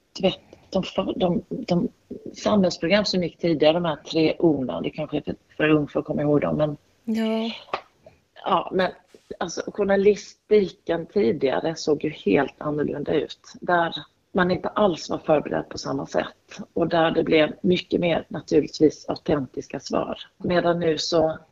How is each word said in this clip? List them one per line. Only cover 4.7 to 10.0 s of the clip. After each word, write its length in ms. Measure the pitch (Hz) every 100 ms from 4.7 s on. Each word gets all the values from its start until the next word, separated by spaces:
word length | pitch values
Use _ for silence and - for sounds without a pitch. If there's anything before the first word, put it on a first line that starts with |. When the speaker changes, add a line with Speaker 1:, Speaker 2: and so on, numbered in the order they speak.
| -
Speaker 1:
det 100 | -
kanske 260 | - 156 151
är 40 |
för, 140 | - - _ -
för 120 | 151
ung 200 | 156 143
för 120 | 151
att 60 | 147
komma 160 | 151
ihåg 180 | 147 147
dem, 160 | 85 156
men 200 | - 147 _ _
Speaker 2:
Ja. 460 | - 220 220 220 226 - - - - _ - _ _ -
Speaker 1:
ja, 260 | - 180 -
men 160 | 185 180 - _ - - -
alltså, 240 | 180 - -
journalistiken 1400 | - 196 196